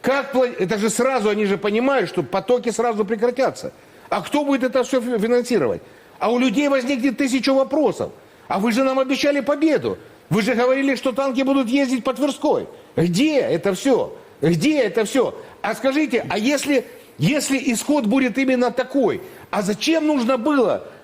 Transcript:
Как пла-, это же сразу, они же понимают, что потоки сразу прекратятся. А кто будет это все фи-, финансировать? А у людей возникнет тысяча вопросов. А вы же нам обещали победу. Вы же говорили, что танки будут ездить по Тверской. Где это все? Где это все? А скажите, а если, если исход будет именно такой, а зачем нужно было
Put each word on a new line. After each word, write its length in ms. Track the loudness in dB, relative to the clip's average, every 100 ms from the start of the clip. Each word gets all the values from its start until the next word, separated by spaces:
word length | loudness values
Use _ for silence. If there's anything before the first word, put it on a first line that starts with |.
Как 320 | 0 -2 0
пла-, 180 | 0 0 -2
это 220 | -2 0
же 100 | 0
сразу, 400 | 0 0 2 0
они 160 | 0 0
же 140 | 0
понимают, 500 | 0 0 2 0 0
что 140 | -4
потоки 480 | -2 -4 0 0 0
сразу 340 | -2 -2 0 -2
прекратятся. 640 | 0 -2 0 -2 -2 -14 -14 -20 -20 -6
А 120 | -6
кто 220 | -2 -2
будет 200 | 0 0
это 200 | 0 0
все 160 | 0 -2
фи-, 200 | 0 -2
финансировать? 640 | 2 0 2 0 0 -2 -8 -20 -20 -4
А 140 | -2
у 80 | 2
людей 280 | 2 2 2
возникнет 480 | 0 0 -2 -2 -2
тысяча 360 | -2 0 2
вопросов. 580 | 2 2 2 0 0 -8 -10 -20 -20 -6
А 100 | -2
вы 140 | 0
же 120 | 2
нам 140 | 2 0
обещали 440 | 0 0 0 0
победу. 580 | -2 0 2 2 -2 -6 -12 -20 -2
Вы 100 | 0
же 140 | 2 2
говорили, 400 | 2 2 0 0
что 160 | -2
танки 320 | -2 -2 0
будут 260 | 2 2 2
ездить 340 | 2 2 0
по 120 | -2 -2
Тверской. 520 | -2 0 0 0 -2 -14 -8 -2
Где 420 | 0 2 2 2
это 380 | 0 0 0 0
все? 420 | 2 2 0 -8 -20 -2
Где 380 | 0 2 2 2
это 260 | 0 0 0
все? 320 | 0 0 -4 -18 -8
А 140 | -6 -2
скажите, 500 | 0 0 0 -2 -2
а 120 | -2
если, 460 | 0 0 2 0 -2 -18 -20 -2
если 420 | 0 2 0 -2 0
исход 360 | -2 0 0 2
будет 320 | 2 0 0
именно 320 | 0 2 2
такой, 500 | 0 -2 0 0 0 -8 -20 -6
а 100 | -4
зачем 460 | -2 -2 0 2 2
нужно 300 | 0 0 0
было 500 | 2 2 2 0 -6 -20